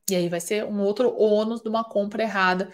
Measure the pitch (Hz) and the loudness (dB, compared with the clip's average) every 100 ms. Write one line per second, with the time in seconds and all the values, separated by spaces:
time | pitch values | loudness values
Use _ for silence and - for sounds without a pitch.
0 | - 180 175 170 - 208 214 208 196 208 | -2 0 0 -2 -2 -4 -2 0 0 2
1 | 247 - 214 208 220 233 220 220 226 208 | 2 2 4 4 0 -4 -2 -2 -2 -2
2 | 202 220 220 202 185 185 190 | -2 -2 -2 2 2 2 -2